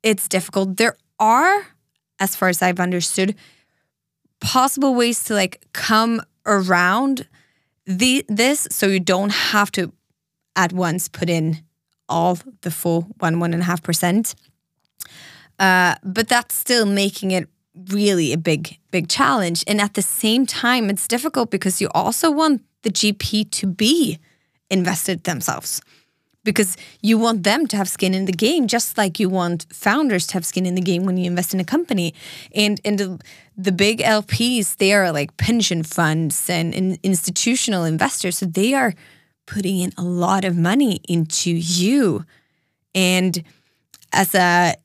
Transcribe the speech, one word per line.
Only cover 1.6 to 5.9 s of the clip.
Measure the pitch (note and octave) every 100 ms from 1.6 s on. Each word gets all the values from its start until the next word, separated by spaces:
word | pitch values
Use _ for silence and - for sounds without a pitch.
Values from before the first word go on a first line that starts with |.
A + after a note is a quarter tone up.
| G4+ _ _ _ _ _
as | F#3+ -
far | F#3
as | F3
I've | F#3 F3+
understood, | F3+ F3+ E3 - F#3+ G#3 - _ _ _ _ _ _ _ _ _
possible | - B3+ C4 C4+ C#4 B3
ways | A#3+ A#3 -
to, |
like, | G#3 F#3 - _
come | - -